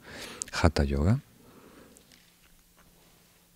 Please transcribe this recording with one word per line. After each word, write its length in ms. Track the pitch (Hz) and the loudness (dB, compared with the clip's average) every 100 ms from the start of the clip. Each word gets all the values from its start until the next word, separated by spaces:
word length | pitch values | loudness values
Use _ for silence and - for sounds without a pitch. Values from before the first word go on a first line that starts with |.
| - - - - - | -20 -16 -14 -12 -10
Hatha 320 | - 82 - 69 | 0 2 2 0
Yoga. 340 | 69 80 135 - - - - - - - - - - - _ - - _ _ - - - - _ _ _ | 2 2 2 -2 -20 -20 -20 -20 -20 -20 -20 -20 -20 -20 _ -20 -20 _ _ -20 -20 -20 -20 _ _ _